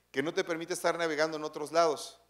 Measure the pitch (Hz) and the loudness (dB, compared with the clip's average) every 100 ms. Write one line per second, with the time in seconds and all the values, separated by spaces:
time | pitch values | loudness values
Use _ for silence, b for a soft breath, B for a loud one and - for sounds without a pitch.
0 | b 131 147 165 165 160 165 180 180 165 | b -2 -2 0 -2 -2 -4 -2 0 2
1 | 165 151 160 156 151 156 147 160 165 135 | 0 2 0 0 -6 -6 -2 4 4 2
2 | - - | -6 -16